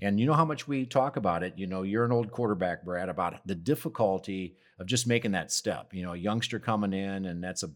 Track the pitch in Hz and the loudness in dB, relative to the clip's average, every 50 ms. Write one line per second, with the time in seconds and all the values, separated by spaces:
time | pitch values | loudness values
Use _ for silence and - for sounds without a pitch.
0 | - 101 101 104 117 143 151 151 165 156 151 - - 143 143 135 131 123 - 139 | 0 2 2 4 4 6 6 6 4 4 0 -4 -4 -2 -2 -2 -2 2 4 4
1 | 131 143 139 139 110 92 82 85 90 90 - 90 98 90 95 92 95 98 101 113 | 4 4 2 0 2 2 2 2 0 -2 -4 -4 -6 -4 -4 -2 -2 0 2 2
2 | 120 120 123 117 117 104 - - 120 107 104 87 92 90 85 82 - 90 90 87 | 2 4 4 2 2 0 -2 -2 0 0 2 2 0 0 -2 -4 -6 -4 -4 -2
3 | 95 90 85 92 87 87 87 - - 90 98 82 85 110 151 151 - 160 110 - | -2 -2 -2 0 0 -2 -2 -4 -6 -6 -6 -2 0 0 0 0 -2 -4 0 2
4 | 113 98 95 95 - - 98 95 92 85 - _ _ _ _ - 92 92 123 123 | 2 2 2 0 -2 -4 -6 -6 -6 -8 -10 _ _ _ _ -10 -4 0 0 2
5 | 117 120 117 120 117 110 98 90 78 - - - - 107 85 62 - - 98 92 | 2 4 2 2 2 2 0 0 0 -2 -4 -2 -2 -2 -2 -4 -6 -8 -8 -6
6 | 87 90 87 87 87 104 107 117 - - 120 107 - 120 110 104 104 98 95 95 | -6 -6 -4 -2 0 0 0 0 0 -2 -4 -4 0 0 0 2 2 0 0 -2
7 | 98 98 98 98 95 92 85 87 90 92 92 - - 85 73 | -2 -4 -4 -4 -4 -4 -6 -6 -6 -6 -6 -6 -8 -8 -8